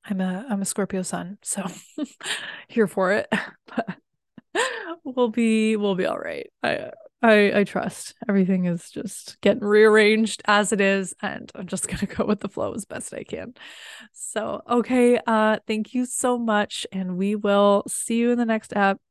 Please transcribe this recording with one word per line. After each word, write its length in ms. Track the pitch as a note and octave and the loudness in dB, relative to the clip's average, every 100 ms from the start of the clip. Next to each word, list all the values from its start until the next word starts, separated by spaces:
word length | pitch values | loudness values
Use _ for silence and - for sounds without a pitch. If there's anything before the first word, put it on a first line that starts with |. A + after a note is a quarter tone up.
I'm 160 | - F#3+ | -6 -4
a, 240 | F#3 F#3 C4 | -2 -4 -4
I'm 120 | G3+ | -4
a 40 | |
Scorpio 380 | F#3+ - F#3+ F#3+ | -4 -4 -4 -4
sun, 340 | F#3 F3 F3 G#3 | -6 -8 -10 -12
so 240 | - G3+ F#3 - - - | -8 -6 -8 -12 -16 -10
<laughs> 80 | C#4+ _ - - - - - | -10 _ -10 -8 -10 -16 -4
here 200 | - G3+ | 0 2
for 260 | - F#3 | 2 0
it. 180 | G#3 - | 0 0
<laughs> 60 | G3+ - - - - - - _ _ _ _ _ | -4 -6 -16 -8 -8 -6 -12 _ _ _ _ _
But 640 | F#4 B4+ A#4 F#4+ E4+ C#4+ | -2 -2 -4 -12 -12 -6
we'll 140 | B3+ A#3+ | 0 0
be, 480 | A3+ A3+ A3 A3 A3 | 2 2 2 2 0
we'll 180 | G3+ | 0
be 100 | F3+ | 0
all 140 | - - | -2 -4
right. 320 | - D2 - _ | -6 -10 -12 _
I, 300 | - - - - - _ | -2 -2 -6 -16 -20 _
I, 380 | A#3 G#3+ G3+ - | 6 6 6 2
I 40 | |
trust 520 | G3 F#3 G3+ - - - - | 0 -2 -6 -8 -16 -10 0
everything 380 | G3 F#3 F#3 | 2 2 2
is 260 | F3+ E3+ - | 0 -4 -8
just 460 | - - - - - | -12 -12 -12 -18 0
getting 240 | G3+ A3+ | 2 2
rearranged 760 | G3+ G#3 A3 A3 G#3 A3 A3 - | 2 6 8 8 6 4 0 -2
as 300 | - G#3 G#3 | 2 2 2
it 80 | G3+ | 2
is, 340 | G3 G3 F#3 - | 2 0 -4 -8
and 280 | G3+ - - | -10 -10 -14
I'm 120 | - F#3 | -14 -10
just 200 | F#3+ - | -8 -8
gonna 180 | - | -6
go 200 | G3 - | -6 -4
with 160 | G#3 G3+ | -2 -2
the 80 | G3 | -4
flow 240 | - G#2 | -6 -6
as 100 | - | -6
best 300 | - - - | -10 -14 -12
I 100 | - | -12
can. 300 | - - - - - - - - A3+ | -10 -12 -12 -16 -20 -20 -20 -20 -20
So, 500 | - - G#3+ A3 - - | -18 -10 -8 -6 -8 -2
okay, 520 | B3 A3 B3+ A#3+ A#3+ | -2 2 4 4 4
uh, 340 | - A3 G#3+ G#3+ - | 2 2 2 0 -2
thank 260 | A3 G#3+ | -4 -2
you 120 | B3+ | -4
so 320 | B3 - B3+ B3 | -4 -2 0 0
much, 480 | A3+ G#3 G3+ - - | 0 0 0 -6 -8
and 240 | F#3+ F#3 F3+ | -6 -4 -2
we 180 | G3 | -2
will 480 | G#3+ G#3 G3+ G3+ G3+ - | 0 2 4 6 4 0
see 300 | - - A#3 | -8 -2 0
you 140 | A#3+ | 2
in 60 | A#3+ | 2
the 80 | |
next 300 | A#3 A3 - | 0 -2 -2
ep. 240 | G#3 G3 G3 _ | 0 2 0 _